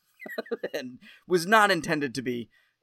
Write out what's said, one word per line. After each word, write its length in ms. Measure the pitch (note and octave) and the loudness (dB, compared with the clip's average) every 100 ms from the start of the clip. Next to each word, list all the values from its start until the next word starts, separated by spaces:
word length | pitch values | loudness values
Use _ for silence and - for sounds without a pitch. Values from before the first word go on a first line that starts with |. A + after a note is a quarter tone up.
| _ _ - | _ _ -14
<laughs> 420 | - - A#3 - | -12 -10 -8 -8
and 280 | D3+ B2+ B2+ - - - | -8 -10 -16 -20 -20 0
was 180 | F3 | 0
not 280 | E3+ A3 G3+ | 4 4 6
intended 420 | F3 C#3+ D3+ C#3 | 2 0 -2 -2
to 80 | C3+ | -4
be 260 | B2 A#2+ A2+ _ _ _ | -4 -6 -8 _ _ _